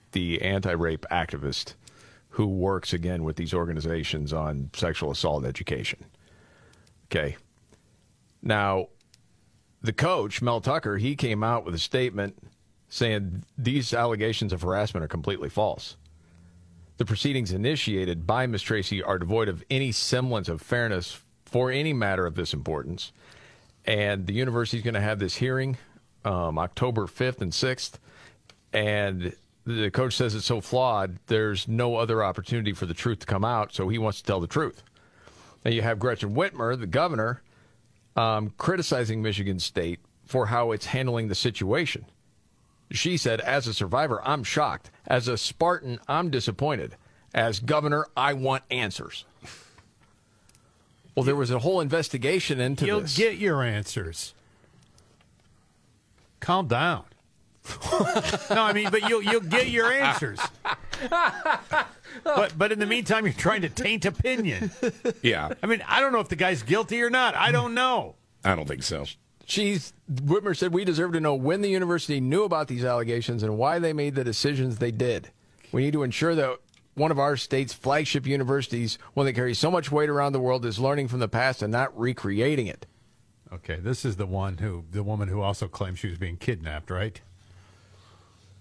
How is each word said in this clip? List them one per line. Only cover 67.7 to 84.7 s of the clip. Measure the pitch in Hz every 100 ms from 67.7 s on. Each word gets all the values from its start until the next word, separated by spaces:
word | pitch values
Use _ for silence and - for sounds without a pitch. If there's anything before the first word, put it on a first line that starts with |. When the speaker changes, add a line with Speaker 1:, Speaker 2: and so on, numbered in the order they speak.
Speaker 2:
know. | 233 254 226 85 - _ _
Speaker 3:
I | 95 85
don't | 71
think | 67
so. | - 76 71 - _ _
Speaker 1:
She's, | - 302 302 190 - - -
Whitmer | 131 143 202 202 160
said, | 180
"We | 180
deserve | 185 160 175
to | 165
know | 151
when | 135 139 196
the | 202
university | 190 175 170 - 139
knew | 127 175
about | 208 160 143
these | 120
allegations | 127 120 117 120 117 117
and | 107 107
why | 135 175
they | 165
made | 151 143
the | 135
decisions | 120 107 143 135 131 110
they | 120
did. | 110 123 101 - _ _ _ -
We | 120
need | 143
to | 151
ensure | 127 - 165
that | 160 131 123 _ _ _
one | 143 156
of | 139
our | 139 135
state's | - 135 135
flagship | - 131 147 147 147 131
universities, | 139 127 139 123 120 113 - -
one | 139 139
that |
carries | 117 123 110
so | 156
much | 180 139
weight | 147 151
around | 143 143
the | 135
world, | 127 127 120
is | 101
learning | 135 147 127
from | 123
the | 110
past | 113 131 127
and | 104
not | 120 135 110
recreating | 123 123 101 101 135 147 98
it." | - - _ _ _ _ _ -
Speaker 2:
Okay, | 90 - 87
this | 101 123
is | 127 92
the | 95
one | 98 95 87
who, | 104